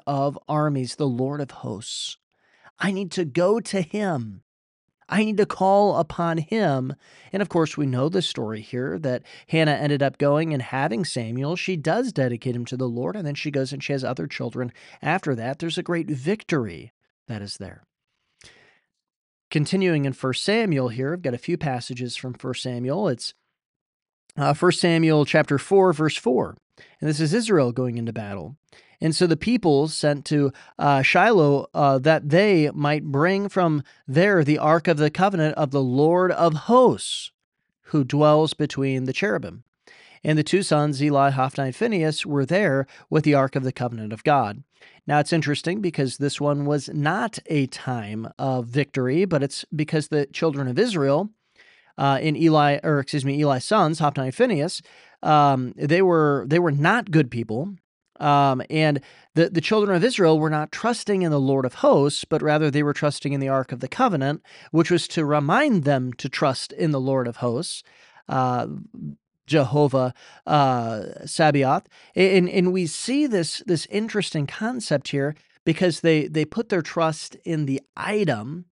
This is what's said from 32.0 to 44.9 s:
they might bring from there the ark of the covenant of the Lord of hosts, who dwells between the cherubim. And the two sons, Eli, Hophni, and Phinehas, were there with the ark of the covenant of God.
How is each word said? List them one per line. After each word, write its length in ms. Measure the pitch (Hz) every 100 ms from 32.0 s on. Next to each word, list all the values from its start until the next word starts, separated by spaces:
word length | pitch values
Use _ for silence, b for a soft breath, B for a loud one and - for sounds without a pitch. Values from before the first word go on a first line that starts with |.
| 139 160 147
they 420 | 165 208 180 147
might 340 | - 147 151 147
bring 420 | 139 170 196 202
from 360 | 190 170 151 b b -
there 380 | 135 202 190
the 140 | 143 151
ark 320 | 151 165 175
of 80 | 151
the 120 | 151
covenant 460 | 151 196 190 151 -
of 160 | 147
the 100 | 139
Lord 520 | 131 127 156 175 185
of 200 | - 170
hosts, 800 | 156 - 247 240 104 - - - - _ _ _ _
who 200 | - 156
dwells 500 | 127 143 151 151 156
between 520 | - 147 - 135 131 131
the 80 |
cherubim. 500 | 127 202 190 95 113 - _ B B B B 156
And 120 | 156
the 60 |
two 180 | 151 185
sons, 400 | 196 151 147 135
Eli, 280 | 147 143 139
Hophni, 360 | 135 131 - 135
and 100 | 123
Phinehas, 500 | 233 202 156 151 -
were 200 | 143 131
there 400 | 180 196 135 135 B B
with 140 | 156
the 120 | 151 143
ark 200 | 135 139
of 80 |
the 80 | 131
covenant 400 | - 123 117 107
of 140 | 110 -
God. 380 | 143 107 110 - b b